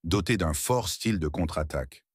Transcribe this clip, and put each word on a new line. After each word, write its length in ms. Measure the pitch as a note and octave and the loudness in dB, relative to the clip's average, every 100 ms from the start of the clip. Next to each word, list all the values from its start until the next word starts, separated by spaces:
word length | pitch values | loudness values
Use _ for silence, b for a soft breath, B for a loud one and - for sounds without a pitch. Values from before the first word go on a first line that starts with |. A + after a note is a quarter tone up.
dotée 320 | E2 G2 F#2 A2+ | 2 0 2 2
d'un 180 | E2+ | 2
fort 360 | D2+ - B2 A2+ | 0 0 0 0
style 300 | - A2+ G#2 | -2 0 0
de 100 | D2+ | 0
contre-attaque. 760 | D#2+ E2+ - D2 C#2+ C2 - _ | 0 -2 -2 -2 -4 -6 -12 _